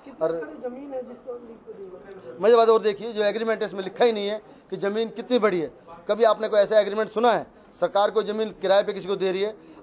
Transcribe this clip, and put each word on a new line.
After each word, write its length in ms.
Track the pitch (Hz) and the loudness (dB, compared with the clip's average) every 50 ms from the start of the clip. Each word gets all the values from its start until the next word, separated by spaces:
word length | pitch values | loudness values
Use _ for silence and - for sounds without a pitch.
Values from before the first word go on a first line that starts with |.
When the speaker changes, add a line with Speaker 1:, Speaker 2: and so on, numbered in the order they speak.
| - | -20
Speaker 1:
कितने 220 | 285 247 - 311 | -16 -8 -4 -4
Speaker 2:
और 80 | - - | -2 -2
Speaker 1:
एकड़ 340 | 165 - 302 311 240 226 247 | -4 -8 -10 -12 -12 -12 -12
ज़मीन 240 | 247 262 285 285 269 | -12 -12 -14 -12 -10
है 80 | 254 240 | -12 -12
जिसको 260 | 220 240 240 - 262 240 | -12 -16 -18 -16 -16 -16
लीज 240 | 240 240 226 226 | -16 -16 -20 -20
पे 160 | 208 - 226 208 | -20 -20 -20 -18
दिया 260 | 196 196 185 180 - | -16 -16 -16 -16 -18
गया? 380 | - - - - - 170 160 170 | -18 -18 -20 -18 -18 -16 -6 2
Speaker 2:
मज़े 140 | 180 214 240 | 4 6 6
बात 140 | 226 226 220 | 8 8 6
और 120 | 226 220 | 6 4
देखिए, 320 | 190 214 202 - 208 233 226 | 4 0 -2 -2 -6 -8 -4
जो 100 | 208 208 | -2 -2
agreement 380 | 208 202 220 226 226 220 196 | -2 -2 -2 -2 -2 -2 -2
है 60 | 214 | -4
इसमें 140 | 196 175 202 | -6 -6 -8
लिखा 240 | 190 185 - - 247 | -8 -6 0 2 2
ही 60 | 240 | 2
नहीं 160 | 226 208 202 | 2 0 -4
है 140 | 202 214 214 - - - - _ - | -4 -6 -6 -10 -16 -20 -20 _ -12
कि 80 | 190 | -8
ज़मीन 320 | 170 165 196 202 220 226 220 | -4 -4 -2 -2 -2 -4 -6
कितनी 300 | - 226 233 - 247 247 | -6 -10 -4 -2 0 2
बड़ी 200 | 202 208 185 175 | 2 2 0 0
है। 120 | 151 131 - - - - - - - | -4 -6 -10 -16 -20 -20 -20 -12 -4
कभी 160 | - 208 208 233 | -4 0 4 4
आपने 240 | 220 208 214 220 | 4 4 2 -2
कोई 120 | 208 208 208 | 0 2 2
ऐसा 200 | 202 - 220 214 | 2 4 4 2
agreement 300 | 202 196 196 214 220 190 | 2 2 0 -4 -4 -2
सुना 220 | - 214 233 240 | -2 2 2 2
है? 140 | 214 170 131 - - - - _ _ - | 2 2 -2 -6 -16 -20 -20 _ _ -4
सरकार 320 | 175 170 - 196 208 - | -4 0 2 2 2 2
को 120 | 196 214 202 | 2 0 -2
ज़मीन 260 | 190 208 220 220 214 180 - | -2 -4 -4 -6 -6 -6 -4
किराए 220 | - 185 190 202 202 | 2 4 4 4 4
पे 100 | 202 196 | 0 -4
किसी 140 | 190 170 | -8 -6
को 80 | 185 202 | -6 -4
दे 160 | 180 185 190 | -2 -2 -2
रही 100 | 180 190 | -2 -2
है 140 | 196 214 214 - - - - - | -4 -4 -6 -10 -18 -20 -8 -2